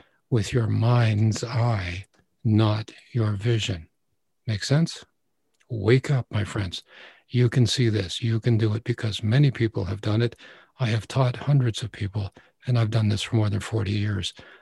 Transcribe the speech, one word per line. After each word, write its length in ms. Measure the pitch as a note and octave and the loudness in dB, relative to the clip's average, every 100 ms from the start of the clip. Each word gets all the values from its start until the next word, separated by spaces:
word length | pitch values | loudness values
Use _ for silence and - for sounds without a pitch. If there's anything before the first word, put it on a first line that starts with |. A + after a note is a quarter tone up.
| - _ _ | -20 _ _
with 220 | B2 G2 | -2 0
your 160 | B2 G#2+ | -2 0
mind's 720 | G#2+ A2+ A#2+ A2+ G#2 A2 G2 | 2 2 4 2 2 2 0
eye, 640 | A#2 A#2+ A#2 A2 F2+ F2+ - _ _ _ | -2 -2 0 0 -4 -8 -12 _ _ _
not 480 | A2+ G#2+ A2 G#2+ A2 - _ | 2 4 4 2 -4 -14 _
your 200 | B2 G#2+ | -2 -2
vision. 560 | G#2 A2 A#2 - F2+ D#2 _ _ _ _ _ - | -2 0 0 -2 -6 -10 _ _ _ _ _ -8
Make 160 | G#2+ | -6
sense? 420 | - C#3+ E3 - - _ _ _ _ _ _ | 0 0 0 -4 -18 _ _ _ _ _ _
Wake 440 | A2+ G2+ C3 - | -4 2 2 4
up, 140 | C#3 - | -2 0
my 140 | A2 | -4
friends. 400 | G2+ A2+ F#2 - - - - - _ | -2 -4 -6 -8 -16 -20 -20 -20 _
You 200 | B2 A#2+ | 0 2
can 180 | C3+ A#2 | 4 2
see 220 | - A#2 | 2 0
this. 340 | G#2+ F2+ - | 0 -4 -4
You 160 | A#2 A2+ | -2 0
can 180 | B2 A2+ | 2 2
do 180 | A2 | 2
it 100 | A2 | -2
because 380 | - A#2+ A2 G2+ | -4 -4 -4 -4
many 280 | G#2 B2 D3 | 0 4 4
people 340 | - A2+ - F#2 | 2 -2 -2 -4
have 140 | G2+ | -4
done 220 | G#2+ G#2+ | -2 0
it. 140 | A#2+ - - - - _ | 0 -4 -18 -20 -20 _
I 80 | A#2+ | -2
have 220 | A2 - | -2 -2
taught 260 | - B2+ | 0 0
hundreds 480 | B2 - C#3+ B2 G#2+ | -2 0 2 2 -2
of 80 | G#2+ | -8
people, 420 | - G2 G#2 G2 - _ _ - | -8 -6 -6 -8 -10 _ _ -2
and 100 | A#2+ | 0
I've 120 | A2+ | 2
done 160 | A2+ G#2+ | 2 0
this 140 | G#2 | 0
for 120 | - | 0
more 160 | A2+ G#2+ | 0 0
than 100 | G2+ | -2
forty 320 | - A2+ G2+ | -4 -4 -2
years. 400 | G#2 G#2 G2 F#2 - - - | -2 -2 -4 -6 -12 -20 -20